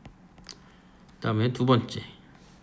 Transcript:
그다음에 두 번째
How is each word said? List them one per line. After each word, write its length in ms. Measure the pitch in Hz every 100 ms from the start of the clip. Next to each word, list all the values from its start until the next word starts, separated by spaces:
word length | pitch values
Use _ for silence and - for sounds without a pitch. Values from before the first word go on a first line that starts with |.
| - - - - - - - - - - -
그다음에 380 | - 113 107 123
두 120 | 123
번째 380 | 127 120 - - - - - - - -